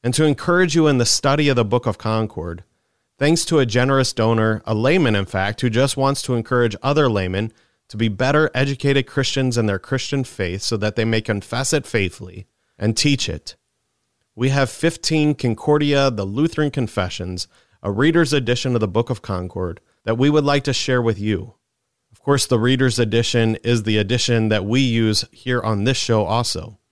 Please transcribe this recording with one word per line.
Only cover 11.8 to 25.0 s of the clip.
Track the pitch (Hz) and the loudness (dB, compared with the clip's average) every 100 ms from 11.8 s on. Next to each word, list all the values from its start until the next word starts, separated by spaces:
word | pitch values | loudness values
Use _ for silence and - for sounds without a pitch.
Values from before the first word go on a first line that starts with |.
| - | -2
faithfully | 113 95 - 90 92 - _ _ _ | -2 -2 -4 -16 -16 -18 _ _ _
and | 107 110 | -2 0
teach | 151 139 - | 2 0 -2
it, | 80 - - _ _ _ _ _ _ _ - | -8 -12 -20 _ _ _ _ _ _ _ -2
we | 127 | 0
have | 139 131 | 2 0
fifteen | - 160 165 - 160 151 143 | 0 -2 -2 -2 2 2 0
Concordia, | 127 110 - 147 147 139 139 | -2 -2 0 2 2 2 2
the | 110 98 | 0 -4
Lutheran | 107 160 156 147 | -2 -2 0 -2
Confessions, | 139 113 - 92 - 90 90 - _ _ _ | -2 -4 -2 -4 -4 -8 -8 -10 _ _ _
a | - | -6
reader's | 101 147 170 151 | 0 2 4 2
edition | 147 120 120 131 | 0 0 -2 0
of | 120 | 0
the | 107 | 0
Book | 95 117 | -2 -2
of | 127 | -6
Concord, | - 92 90 92 90 85 _ _ | -4 -6 -6 -8 -8 -10 _ _
that | 110 113 | -6 2
we | 139 | 4
would | 151 | 4
like | 143 143 | 2 0
to | 139 | 0
share | 127 - 127 | -2 0 0
with | 117 101 | 2 0
you. | 107 101 104 _ _ _ _ _ _ | -2 -2 -4 _ _ _ _ _ _
Of | _ | _
course, | - 139 - | 0 0 2
the | 120 | 2
reader's | 120 131 127 117 | 2 2 0 0
edition | 110 113 117 120 113 110 | 0 0 0 2 0 0
is | 117 120 | 0 0
the | 107 107 | 2 0
edition | 101 120 - 117 110 | 0 0 0 0 2
that | 107 101 | 0 0
we | 123 | 0
use | 131 117 | 2 2